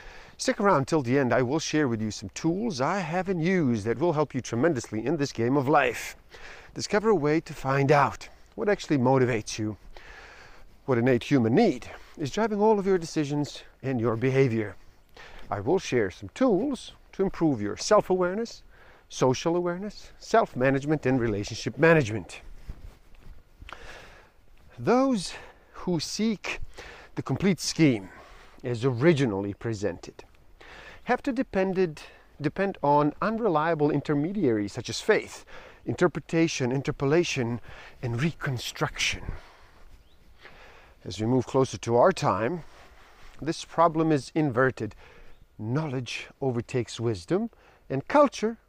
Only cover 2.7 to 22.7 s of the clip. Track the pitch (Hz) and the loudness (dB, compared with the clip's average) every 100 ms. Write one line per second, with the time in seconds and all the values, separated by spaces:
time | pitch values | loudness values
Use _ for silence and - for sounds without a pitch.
2.7 | 127 139 196 156 180 180 180 160 185 139 | -2 -2 -2 -2 -4 -2 0 2 2 2
3.7 | 117 104 117 175 151 147 131 - 117 160 | 2 0 0 0 2 0 -4 -4 0 0
4.7 | 131 - 107 113 160 139 - 117 143 131 | 0 -4 -4 -2 -2 -2 -2 0 2 2
5.7 | 151 127 - - - - - - - - | 2 2 -2 -10 -14 -20 -20 -18 -18 -16
6.7 | - - 208 214 190 147 160 - 147 131 | -10 -4 0 2 2 2 0 -2 -6 -2
7.7 | 139 139 147 131 - - - - - 208 | 2 4 4 4 0 -14 -20 -16 -4 0
8.7 | 196 - 147 123 135 123 117 - - 107 | 0 0 2 4 4 4 0 -4 -6 -6
9.7 | 98 - - - - - - - - - | -8 -14 -18 -18 -20 -20 -20 -20 -20 -20
10.7 | - - 120 123 120 - 143 110 143 233 | -10 0 2 4 2 4 4 6 6 4
11.7 | 127 - - - - 143 202 220 208 214 | 2 -6 -16 -18 -10 -6 -2 -2 2 2
12.7 | 208 190 185 165 160 143 147 143 - - | 4 2 0 0 -2 -2 -2 -2 -6 -18
13.7 | - 127 127 117 113 131 135 135 113 104 | -10 -4 0 0 0 2 4 4 2 -2
14.7 | - - - - - - - - 101 101 | -8 -20 -20 -20 -20 -18 -16 -6 -4 0
15.7 | 185 - 127 95 - 98 - 262 185 285 | 0 0 0 0 -4 -14 0 2 2 0
16.7 | 254 - - - - 196 - 165 123 101 | -4 -10 -20 -14 -4 -4 0 0 0 -2
17.7 | 95 - 208 - 185 180 196 233 - - | -6 2 4 4 0 0 -2 -8 -12 -20
18.7 | - - - _ - 131 127 170 175 175 | -20 -20 -20 _ 0 0 2 0 -2 -2
19.7 | 175 208 - - - - 226 214 - 135 | -6 -8 -12 -18 -20 0 2 2 2 2
20.7 | 135 143 156 127 131 117 101 101 110 - | 2 0 0 2 2 0 -2 -4 -6 -8
21.7 | 127 160 165 110 110 85 - - - - | 2 4 6 4 -4 -8 -14 -18 -16 -14